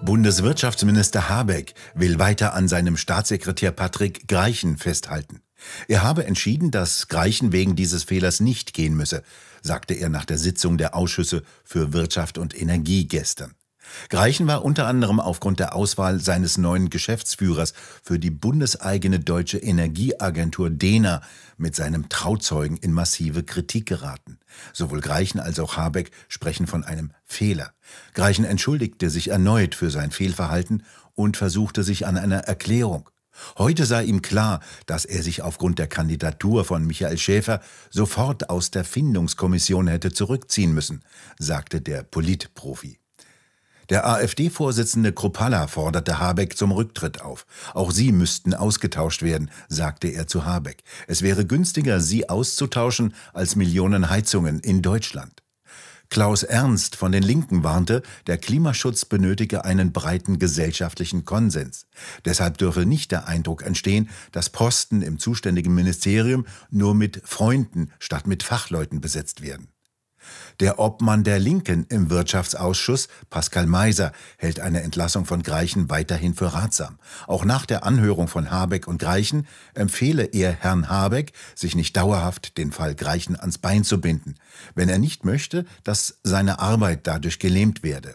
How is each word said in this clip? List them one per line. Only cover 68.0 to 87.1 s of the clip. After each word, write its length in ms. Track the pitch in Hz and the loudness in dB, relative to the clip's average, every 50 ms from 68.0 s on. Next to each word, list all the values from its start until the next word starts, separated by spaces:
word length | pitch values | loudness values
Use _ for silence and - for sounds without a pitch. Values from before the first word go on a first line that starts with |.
| - - - 73 - 98 | -10 -8 -8 -6 -2 -2
mit 160 | 98 85 - | -2 -2 -2
Fachleuten 560 | - - - - - - 80 76 71 - 76 | -4 -4 -4 -4 -4 -4 -4 -4 -4 -6 -6
besetzt 420 | 67 76 76 80 73 - - - 71 | -4 -4 -6 -6 -6 -8 -10 -12 -10
werden. 240 | 73 69 67 - - _ _ _ _ _ _ _ _ _ _ - - - - - - - _ | -12 -12 -14 -16 -20 _ _ _ _ _ _ _ _ _ _ -20 -20 -20 -20 -20 -20 -4 _
Der 180 | 98 95 - - | 2 2 4 4
Obmann 460 | 107 110 107 - 120 110 107 107 104 | 2 0 2 2 2 4 4 4 4
der 140 | 104 104 98 | 4 4 4
Linken 480 | 98 113 165 190 - - 92 85 85 - | 4 2 2 0 2 0 0 0 0 0
im 220 | 123 110 92 78 | 0 0 2 2
Wirtschaftsausschuss, 1000 | 85 87 87 - - 95 87 - - - 90 90 92 - - - 120 135 - - - - - - | 2 0 0 2 0 -2 -2 -2 -4 -2 -2 0 0 0 0 0 0 0 -2 -6 -8 -20 -20 -10
Pascal 360 | - 87 82 - - - 87 | -6 -4 -4 -2 0 0 2
Meiser, 460 | 82 85 90 104 110 104 85 98 78 73 - - - - | 4 4 4 4 4 4 2 0 -2 -4 -8 -20 -20 -16
hält 240 | _ - 82 82 76 | _ -2 -2 -2 -2
eine 220 | - 90 82 85 80 | -2 -2 -2 -2 -2
Entlassung 420 | 85 76 85 85 95 - 101 90 | -2 -2 -2 -2 0 0 -2 -2
von 180 | - 87 87 85 | -2 -2 -2 -2
Greichen 460 | - 76 78 85 82 - 98 90 71 | -2 -2 -2 -2 0 0 0 0 0
weiterhin 460 | 80 78 78 - 87 80 80 90 85 | 0 -2 -2 -2 -2 -2 0 -2 0
für 180 | - 98 87 - | 0 -2 -2 0
ratsam. 460 | 85 95 110 - - 76 65 - - _ - - - - | 0 -2 0 -2 -2 -4 -4 -10 -18 _ -20 -20 -20 -6
Auch 200 | - 87 90 - | -4 -2 0 2
nach 180 | 98 120 135 - | 2 2 0 0
der 200 | - 120 95 - | -2 -4 -2 0
Anhörung 440 | 92 123 127 107 104 101 82 87 78 | 2 4 4 4 4 4 2 0 -2
von 220 | - 85 78 71 | 0 -4 -4 -2
Habeck 360 | 90 92 92 90 92 92 - | 0 0 0 0 0 -2 -4
und 120 | - 87 82 | -4 -6 -4
Greichen 480 | - 80 90 98 104 104 147 151 147 - - - - - _ | -2 0 0 0 0 0 -2 -2 -4 -4 -10 -20 -20 -16 _
empfehle 520 | - 101 98 - - 127 131 160 151 110 | -2 -2 -2 0 0 0 2 2 2 0
er 280 | - - 104 92 92 85 | 0 0 0 2 2 0
Herrn 380 | 80 - 92 95 90 82 71 | 0 0 0 2 2 0 0
Habeck, 420 | 92 98 95 98 104 131 151 - _ - - - - | 0 0 2 2 2 0 -2 -4 _ -20 -20 -20 -14
sich 200 | - - 87 78 | -6 -6 -2 0
nicht 220 | 85 82 - - | 0 -2 0 0
dauerhaft 640 | 98 90 98 104 95 85 90 87 - - - _ - | 0 2 2 2 2 0 -2 -4 -6 -10 -12 _ -6
den 120 | 80 73 | -6 -6
Fall 240 | 73 - 80 78 76 | -4 -4 -4 -4 -4
Greichen 400 | 73 - 78 85 87 - - 90 | -4 -4 -2 -2 -4 -2 -4 -6
ans 220 | 82 - 92 87 | -4 -4 -6 -6
Bein 260 | - - 90 95 104 104 | -4 -2 2 2 2 2
zu 160 | - - 95 | 2 0 0
binden, 360 | 82 87 82 76 - - 71 - _ _ - - - - - | 2 0 0 0 -2 -8 -14 -14 _ _ -20 -20 -20 -12 -2
wenn 160 | - 90 90 | 0 2 2
er 80 | 92 95 | 4 4
nicht 260 | 113 151 - - - | 2 0 0 -2 -2
möchte, 400 | 170 160 156 147 - - 175 180 180 - - - | 0 0 0 -2 -2 -4 -4 -4 -6 -10 -12 -6
dass 340 | - 104 - - - - _ _ | -4 -2 -2 -2 -4 -6 _ _
seine 360 | 104 92 98 98 98 95 - | 0 2 2 2 2 0 0
Arbeit 480 | - 98 110 113 107 95 82 73 - | 0 2 2 4 4 2 0 0 -2
dadurch 320 | - | -4